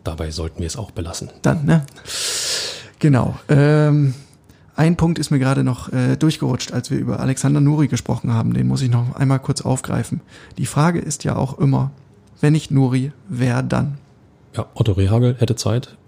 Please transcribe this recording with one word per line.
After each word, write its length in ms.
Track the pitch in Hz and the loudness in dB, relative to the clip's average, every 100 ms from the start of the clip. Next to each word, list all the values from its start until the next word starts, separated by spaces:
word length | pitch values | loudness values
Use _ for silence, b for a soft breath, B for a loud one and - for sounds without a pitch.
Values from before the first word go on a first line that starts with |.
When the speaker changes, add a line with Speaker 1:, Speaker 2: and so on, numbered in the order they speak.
Speaker 1:
dabei 280 | - 80 80 | -8 -8 -8
sollten 280 | 78 82 - | -6 -10 -6
wir 80 | 82 | -8
es 100 | - | -8
auch 140 | - | -12
belassen. 380 | - 82 - - - | -10 -10 -10 -14 -4
Speaker 2:
Dann, 240 | - 147 147 | 0 0 2
ne? 200 | 160 143 B B B B B B B B B B B | 2 2 B B B B B B B B B B B
Genau. 360 | 156 131 - 127 - | 4 4 2 -4 2
Ähm, 640 | 147 147 151 151 147 143 127 B B _ b b - | 4 6 6 4 4 2 0 B B _ b b 0
ein 220 | 160 175 | 2 4
Punkt 220 | 165 156 | 2 0
ist 120 | 151 | 0
mir 80 | 143 | 2
gerade 240 | 131 135 | 2 2
noch, 280 | 131 123 - | 0 -2 -4
äh, 240 | 131 127 131 | -2 0 2
durchgerutscht, 560 | 160 156 135 127 - | 2 0 -2 -2 -4
als 180 | 127 - | -6 -4
wir 60 | 135 | -4
über 220 | 120 - | -2 -2
Alexander 420 | 127 131 139 147 | -2 0 2 4
Nuri 260 | 143 151 139 | 2 2 2
gesprochen 460 | 127 - 123 - | 0 -2 -4 0
haben. 200 | 113 113 | 0 0
Den 140 | 120 127 | 0 0
muss 140 | 131 | 0
ich 80 | 131 | 0
noch 260 | 120 120 - | 0 0 -2
einmal 240 | 135 135 | 0 0
kurz 220 | - 139 | 0 -4
aufgreifen. 600 | - 127 - 120 117 - - B B - | -2 -4 -2 -4 -4 -8 -10 B B -8
Die 80 | 139 | -4
Frage 340 | - 156 175 | 0 0 0
ist 240 | - 147 | -4 -6
ja 120 | 156 120 | -4 -2
auch 220 | 131 - | -4 0
immer, 320 | 143 131 135 - - - _ - | 0 2 0 -6 -20 -20 _ -2
wenn 120 | 151 | 2
nicht 180 | 156 - | 2 2
Nuri, 400 | 139 131 127 135 - - | 2 2 0 -4 -10 -12
wer 340 | 131 123 120 | -2 0 0
dann? 340 | 127 127 135 139 _ _ _ _ _ - | 0 -2 -2 -6 _ _ _ _ _ -10
Speaker 1:
Ja, 100 | 107 | -10
Otto 200 | - 107 | -2 0
Rehhagel 420 | 95 98 113 123 123 | 2 2 2 2 0
hätte 160 | 113 113 | -2 -2
Zeit 400 | 104 117 - - | -2 -4 -4 -18